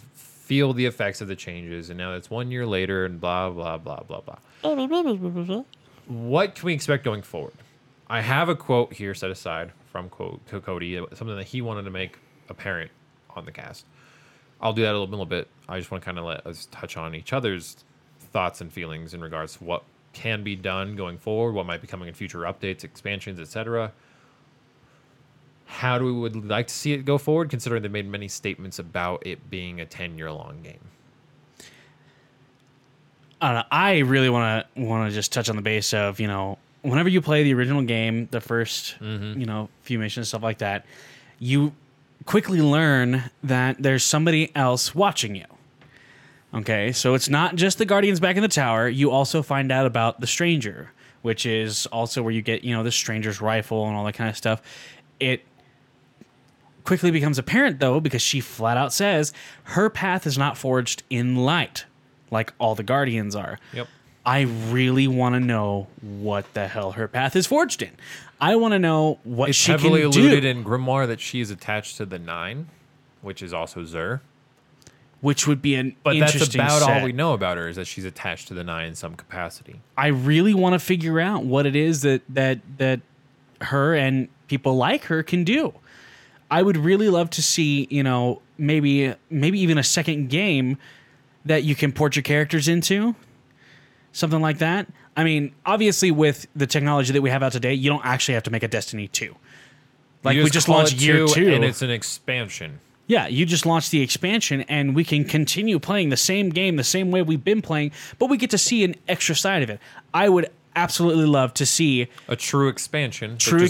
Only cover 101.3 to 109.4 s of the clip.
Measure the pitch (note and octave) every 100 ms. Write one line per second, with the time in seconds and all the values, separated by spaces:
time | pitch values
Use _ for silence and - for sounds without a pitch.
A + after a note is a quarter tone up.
101.3 | D3+ F#3+ C#3+ C3+ A#2+ B2+ A#2 - - -
102.3 | B2+ G#2+ - E2 C#2+ _ _ - A3 E2+
103.3 | B2 E3+ E3+ E3 E3 - D#3 C3 - F3+
104.3 | A3 - C#3 - D3 C#3 C#3 E3 D3 D3
105.3 | D#3 D3 F3 G#3+ F3 - G3+ D#3+ B2+ -
106.3 | G3 G3 E3 F#3+ D#3+ B2 F#3 F#3 F#3 D#3+
107.3 | D#3 F3+ A3 - D#3 D3 - - - B3+
108.3 | C4+ B3 G3 - A#3 F#3 E3 - F3+ -
109.3 | D3+